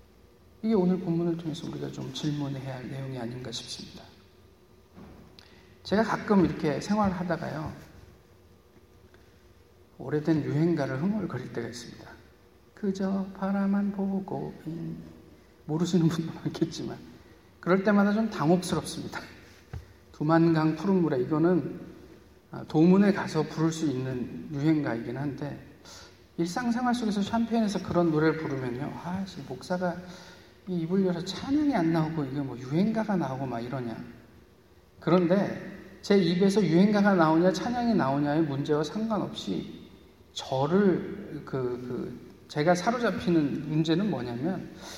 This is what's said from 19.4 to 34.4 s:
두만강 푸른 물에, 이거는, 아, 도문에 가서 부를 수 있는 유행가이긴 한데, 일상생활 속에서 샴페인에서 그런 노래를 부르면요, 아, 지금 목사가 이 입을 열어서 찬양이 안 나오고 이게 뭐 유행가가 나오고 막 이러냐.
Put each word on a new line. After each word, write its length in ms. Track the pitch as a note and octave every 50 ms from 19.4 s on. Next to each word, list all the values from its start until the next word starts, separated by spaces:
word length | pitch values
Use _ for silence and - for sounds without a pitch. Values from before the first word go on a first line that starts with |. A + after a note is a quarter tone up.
| - - - - - - - - - - - - - -
두만강 640 | - - D3+ D3+ E3 E3 E3 E3+ D#3+ D#3 D#3 D#3+ D#3
푸른 280 | - - G3 F#3+ F#3 E3+
물에, 180 | D3+ C#3+ B2+
이거는, 600 | B2 C#3 D#3 D3+ D#3+ F3 F#3 D#3+ C3 - - - - - - - - - - - - - - - _ _
아, 140 | - C3+ -
도문에 460 | - - D#3 E3 F3+ F#3 G3+ G#3 G3+ F#3+
가서 320 | - - - - D#3 D3+
부를 260 | D#3 - D#3+ D#3+ E3
수 160 | E3 - D#3+
있는 640 | D3 B2+ B2+ B2+ C3 C3 B2 A#2 - - - - - D3+
유행가이긴 640 | C#3 C#3+ D#3 D#3+ D3+ C#3+ C3 A2+ A#2 A#2 A#2+ A#2+
한데, 520 | C3+ C#3+ D3 B2+ - D3 C#3+ C3+ - - - - - - - - - - - - - - - _ -
일상생활 560 | E3+ F3 F3 B3+ B3 A#3+ A3+ B3 B3+ A#3+ A#3+
속에서 280 | - A3+ G#3 G3 G#3 G3
샴페인에서 600 | - A3 A3+ A#3 A3+ A3 A#3 A3 G3+ - F3 -
그런 280 | - - F3 F3 E3
노래를 280 | D3+ D3+ D#3 D#3+ D3+ D#3
부르면요, 540 | D3+ C#3 C#3 C3 C3 B2 A#2+ B2+ D3 - - - -
아, 200 | E3+ F3+ G3 F#3+
지금 180 | F#3+ - D3 C#3 C3+
목사가 480 | C3 C3 - - F3+ F3+ F#3 F3 D#3 F3+ - - - - - - - - - - - - -
이 140 | F#3+ F3+ E3+
입을 240 | E3 D#3+ F#3 G3+ F#3+
열어서 180 | F3+ F3 E3 -
찬양이 500 | - - - - C#4 C#4 D4+ D4+ C#4+ B3+
안 180 | G3 D#3+ E3 E3
나오고 320 | D#3+ D#3 D#3+ E3 D#3+ C#3
이게 160 | C3 C3 C#3+
뭐 180 | C#3 C3 A#2+ A#2+
유행가가 580 | B2+ B2+ D3 E3+ G3+ A3+ A3 A3 A3 A3 G3
나오고 300 | F3 D3 C3 C3 C3 C3+
막 140 | B2+ A#2 A#2
이러냐. 360 | A#2 B2 C3+ C3+ B2 A2+ G#2 - - - - - - - - -